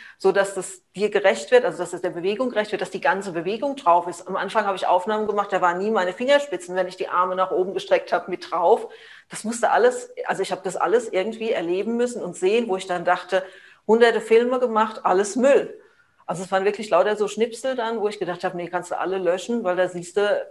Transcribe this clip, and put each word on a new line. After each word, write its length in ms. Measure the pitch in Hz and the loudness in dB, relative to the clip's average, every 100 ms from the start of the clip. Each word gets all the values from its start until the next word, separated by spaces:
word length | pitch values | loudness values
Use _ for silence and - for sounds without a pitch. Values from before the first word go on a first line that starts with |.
| - - | -20 0
so 140 | 190 | 2
dass 240 | 190 196 190 | 4 2 -2
das 260 | 180 - _ 175 | -10 -14 _ -4
dir 140 | 208 | 0
gerecht 420 | 202 190 220 - | 4 4 2 4
wird, 140 | 247 180 | 4 4
also 120 | 156 | -2
dass 120 | 170 | -6
es 100 | 180 | -4
der 80 | 180 | -6
Bewegung 380 | 165 180 208 254 | -4 -4 -2 -2
gerecht 220 | 208 208 | -2 -2
wird, 100 | 185 | -4
dass 80 | 185 | -6
die 120 | 190 | -2
ganze 320 | 170 190 202 | 0 0 -4
Bewegung 420 | 165 165 220 285 277 | -6 -4 -4 -4 0
drauf 320 | 180 175 175 | 4 4 2
ist. 180 | 175 - | -8 -6
Am 100 | 185 | -6
Anfang 280 | 190 220 202 | -2 0 0
habe 120 | 190 | -2
ich 100 | - | 2
Aufnahmen 400 | 180 202 214 214 | 2 2 -2 0
gemacht, 240 | 208 202 | -2 -2
da 80 | 185 | 0
waren 160 | 175 175 | 2 0
nie 140 | 208 | 0
meine 220 | 214 180 | 0 0
Fingerspitzen, 600 | 180 247 285 285 180 - 185 | -2 4 4 2 -6 -4 -4
wenn 120 | 180 | -4
ich 80 | 175 | -4
die 140 | - | -2
Arme 260 | 170 185 185 | 0 0 0
nach 160 | 185 | 0
oben 220 | 165 185 | 0 -2
gestreckt 400 | 180 - 180 - | -4 0 0 2
habe, 180 | 175 170 | -4 -2
mit 180 | 175 - | -8 -6
drauf. 380 | 165 175 220 - - - - _ | 0 4 2 0 -16 -20 -20 _
Das 140 | - | -10
musste 280 | 214 233 220 | -8 -2 2
alles, 380 | 170 240 247 - - - | 4 4 2 -6 -8 -6
also 160 | 175 | -4
ich 100 | 190 | -4
habe 80 | 180 | -4
das 140 | 190 175 | -4 -2
alles 320 | 165 226 226 | 2 2 2
irgendwie 420 | 185 196 220 226 | -2 -2 -4 -4
erleben 460 | - 170 185 214 233 | -2 -2 -2 -2 -2
müssen 260 | 240 233 | -2 -4
und 140 | 170 170 | -8 -2
sehen, 320 | 185 226 233 | 2 2 0
wo 80 | 185 | -4
ich 100 | 185 | -4
dann 160 | 180 | -2
dachte, 400 | 175 175 - 190 185 - - _ - | 0 -2 0 -4 -4 -12 -20 _ 2
hunderte 360 | 226 233 220 | 6 6 4
Filme 380 | 220 226 247 254 | 4 4 4 0
gemacht, 420 | 247 220 214 - | 0 0 0 -2
alles 320 | 180 185 202 - | 0 2 0 2
Müll. 420 | 262 262 - - - _ _ _ - | 4 4 2 -8 -20 _ _ _ -10
Also 180 | 170 | -8
es 80 | 185 | -2
waren 100 | 190 | 0
wirklich 260 | 196 202 214 | 0 -2 2
lauter 280 | 165 196 208 | 2 4 2
so 100 | 202 | -2
Schnipsel 480 | - 233 - 262 254 | 0 -2 -2 -4 -4
dann, 240 | 226 226 | -4 -2
wo 80 | 208 | -4
ich 120 | 208 | -2
gedacht 260 | 170 175 185 | -6 -4 -6
habe, 100 | 180 | -6
nee, 140 | 175 | -6
kannst 220 | 180 170 | -6 -4
du 60 | - | -4
alle 200 | 165 190 | -2 0
löschen, 480 | 175 185 185 233 180 | 0 0 -2 -2 0
weil 100 | 180 | 0
da 140 | 180 | 0
siehst 260 | 175 170 208 | -4 -4 0
du, 320 | 208 165 - | 2 0 -4